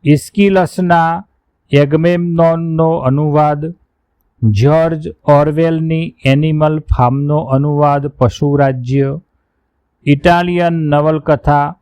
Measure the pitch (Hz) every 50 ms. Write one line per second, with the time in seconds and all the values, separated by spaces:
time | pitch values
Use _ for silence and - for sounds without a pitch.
0 | _ 147 147 143 - - _ - 202 196 196 190 180 151 - - 185 175 170 170
1 | 165 165 165 180 208 _ _ _ _ _ _ _ _ _ - 143 147 143 147 160
2 | 160 170 175 175 175 175 170 165 170 165 165 165 170 165 160 160 165 160 165 170
3 | - 127 131 143 151 151 147 151 151 151 147 147 151 160 175 _ _ _ _ _
4 | _ _ _ _ _ _ _ _ 117 110 104 101 117 143 151 160 160 165 165 156
5 | 156 165 - _ _ - 147 143 147 151 151 156 165 165 165 160 160 160 160 160
6 | 165 - - _ - 131 135 143 151 160 156 151 156 151 156 151 151 - - -
7 | 127 123 131 139 143 143 151 151 151 - 131 135 143 147 147 143 147 147 143 143
8 | 139 147 - - 127 120 - - 151 143 143 139 139 135 135 127 123 120 131 139
9 | 139 135 139 160 _ _ _ _ _ _ _ _ _ _ _ _ _ _ _ _
10 | _ 147 147 139 - 175 170 175 175 175 175 175 175 170 170 165 156 151 147 147
11 | 147 156 160 156 143 - 151 139 - - 147 143 143 147 180 _